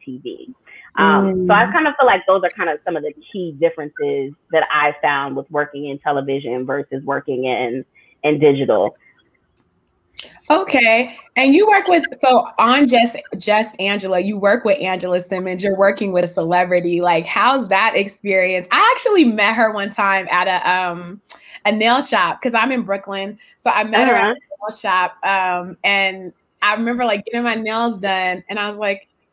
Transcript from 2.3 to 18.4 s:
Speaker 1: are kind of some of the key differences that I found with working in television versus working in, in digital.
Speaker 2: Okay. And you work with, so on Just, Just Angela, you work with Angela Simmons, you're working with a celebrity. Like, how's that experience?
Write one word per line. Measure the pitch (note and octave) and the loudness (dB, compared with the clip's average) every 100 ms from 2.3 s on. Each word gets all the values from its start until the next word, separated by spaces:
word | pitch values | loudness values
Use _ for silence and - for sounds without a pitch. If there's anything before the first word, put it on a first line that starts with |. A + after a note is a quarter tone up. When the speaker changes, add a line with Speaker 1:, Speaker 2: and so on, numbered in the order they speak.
| F#3+ | 2
Speaker 1:
are | F3+ | 0
kind | - E3+ | -2 -4
of | A#3+ | -4
some | - E3 | -6 -6
of | |
the | D3 D3 - | -6 -10 -14
key | G3+ F3 C#3 | -10 -10 -2
differences | E3 E3 D3 - D3 C#3 C#3 D3 _ | -2 -2 -10 -6 -4 -4 -6 -10 _
that | D#3+ - | -2 0
I | D3+ D3 D3 | 0 0 0
found | D3+ C#3+ C#3 C3+ | -2 -2 -4 -8
with | C#3 | -6
working | D3 C#3+ C#3+ D3 | -6 -6 -8 -10
in | C#3 | -6
television | D3 C#3+ C#3 C#3 C#3+ B2+ C3 | -4 -4 -2 -6 -4 -6 -4
versus | C#3+ C#3 C3+ | -6 -6 -8
working | D3 C3+ C#3+ B2+ C3 | -6 -6 -4 -4 -4
in, | A2+ B2 B2+ - _ _ _ | -4 -4 -6 -10 _ _ _
in | D3 D3+ | -2 4
digital. | D3+ C#3 C3+ G#2 G2+ - _ _ _ _ _ _ _ _ _ _ _ - - - - | 4 4 2 2 0 -4 _ _ _ _ _ _ _ _ _ _ _ -12 -12 -12 0
Speaker 2:
Okay. | D#4 F#4+ C4+ A#3 A3+ B3 - - - | 0 2 2 4 2 0 -8 -8 0
And | C4+ D4 | 4 6
you | G#4+ | 6
work | G4+ G4 | 4 4
with, | E4+ - | 2 2
so | - C4 B3 - - | 0 4 4 2 0
on | A3+ C4 C#4 | 2 4 4
Just, | A#3+ A#3 - - G3 | 4 2 -2 -12 -8
Just | - G#3 A3+ - | 0 0 0 -4
Angela, | F#3+ G3+ F#3+ F3+ | -4 -4 -2 -2
you | F#3+ G#3 | 0 0
work | G3 A#3+ A3 | 2 2 2
with | F#3+ | 0
Angela | F#3 F#3 F3+ F3+ | 0 -2 -2 -2
Simmons, | F3+ F#3 F#3 F3+ | -2 -6 -6 -4
you're | G3+ F#3+ | -2 2
working | G3 - G3+ | 2 2 0
with | F3+ F3 | 0 0
a | |
celebrity. | E3+ E3 F3+ F3+ F3+ F3 F3 | -2 0 0 2 0 0 0
Like, | F3 E3 E3+ | 2 0 0
how's | - A3+ C4+ G3+ | 0 2 2 0
that | F#3+ A3 G3 | 0 2 0
experience? | G3+ - G3+ F#3+ | -4 -6 -2 0